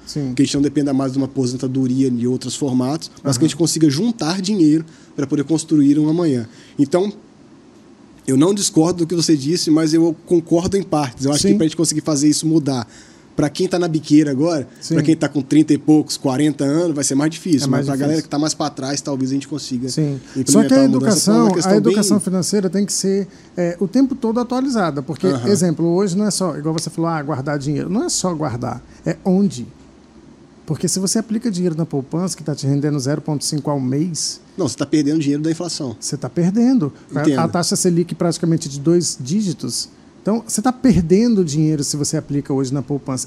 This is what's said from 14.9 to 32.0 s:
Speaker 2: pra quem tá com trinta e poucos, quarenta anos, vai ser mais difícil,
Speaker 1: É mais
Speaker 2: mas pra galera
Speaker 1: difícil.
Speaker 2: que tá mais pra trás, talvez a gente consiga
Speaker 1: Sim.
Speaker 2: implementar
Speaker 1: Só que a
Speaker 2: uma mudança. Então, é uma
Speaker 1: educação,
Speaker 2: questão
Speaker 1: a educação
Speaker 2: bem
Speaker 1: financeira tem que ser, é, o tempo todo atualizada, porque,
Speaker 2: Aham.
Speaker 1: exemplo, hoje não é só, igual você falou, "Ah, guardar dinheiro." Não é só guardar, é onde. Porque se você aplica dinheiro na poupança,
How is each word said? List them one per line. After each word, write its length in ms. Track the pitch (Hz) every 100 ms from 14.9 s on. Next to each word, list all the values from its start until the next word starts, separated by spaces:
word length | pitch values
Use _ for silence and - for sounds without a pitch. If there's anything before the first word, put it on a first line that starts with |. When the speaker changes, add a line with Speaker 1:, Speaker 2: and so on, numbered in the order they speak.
| 165
Speaker 2:
pra 80 |
quem 120 | 151 160
tá 140 | 143
com 120 | 147
trinta 320 | 131 151 147
e 40 | 143
poucos, 400 | 151 151 147 -
quarenta 480 | 139 127 151 139 139
anos, 280 | 151 175
vai 120 | 147 135
ser 100 | 135
mais 160 | 156
difícil, 360 | 160 190 143 139
Speaker 1:
É 20 |
mais 160 | 143 139
Speaker 2:
mas 0 |
pra 80 | 135
galera 140 | 143 156
Speaker 1:
difícil. 60 |
Speaker 2:
que 60 | -
tá 80 | 147
mais 160 | 156
pra 160 | - 151
trás, 300 | 143 131 143
talvez 320 | 151 135 131
a 20 |
gente 140 | 139 135
consiga 400 | 151 - 123 131
Speaker 1:
Sim. 320 | 131 151 135 - 135
Speaker 2:
implementar 160 | 131
Speaker 1:
Só 120 | 214 226
que 60 |
a 40 | 269
Speaker 2:
uma 60 | 269
mudança. 320 | 262 226 196
Então, 120 | 190
é 40 | 220
uma 80 | 226
Speaker 1:
educação, 40 | 180
Speaker 2:
questão 160 | 190
Speaker 1:
a 60 | 208
educação 400 | 202 202 202 208
Speaker 2:
bem 60 | -
Speaker 1:
financeira 440 | 185 - 208 185
tem 160 | 185 208
que 60 |
ser, 360 | - 196 196 190 - - -
é, 220 | 175 175
o 80 | 190
tempo 260 | 254 269
todo 280 | 254 226 226
atualizada, 600 | 240 247 269 233 170 143
porque, 240 | 131 143 185
Speaker 2:
Aham. 200 | 135 123
Speaker 1:
exemplo, 380 | 196 175 156 170
hoje 300 | 175 202 180
não 80 | 214
é 60 |
só, 260 | - 185 147
igual 160 | 151 160
você 120 | 160
falou, 200 | 165 165
"Ah, 140 | 165
guardar 340 | 143 139 139 147
dinheiro." 320 | 139 139 -
Não 140 | 202
é 60 | 349
só 240 | - 185
guardar, 500 | 160 151 117 123 123 - - 160
é 100 | -
onde. 420 | 202 185 202 123 113 - - - - - - - - - -
Porque 220 | 151 175
se 100 | -
você 180 | 190 220
aplica 320 | 220 214 240
dinheiro 260 | 175 180 156
na 80 | 160
poupança, 500 | 143